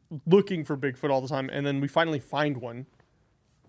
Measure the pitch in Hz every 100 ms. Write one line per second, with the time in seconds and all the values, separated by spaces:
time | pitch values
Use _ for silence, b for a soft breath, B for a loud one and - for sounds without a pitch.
0 | - 151 - 190 202 180 147 143 139 127
1 | 147 135 131 147 135 139 143 139 143 -
2 | 165 151 - 139 151 131 120 117 139 _
3 | _ _ _ _ _ _